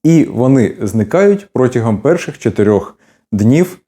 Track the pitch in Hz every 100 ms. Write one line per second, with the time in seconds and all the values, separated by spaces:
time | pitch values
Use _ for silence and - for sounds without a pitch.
0 | 156 165 - 107 127 135 107 - 104 110
1 | 104 170 202 202 - 120 127 123 113 101
2 | 139 170 - - 113 101 104 101 - _
3 | _ _ _ 104 107 147 180 -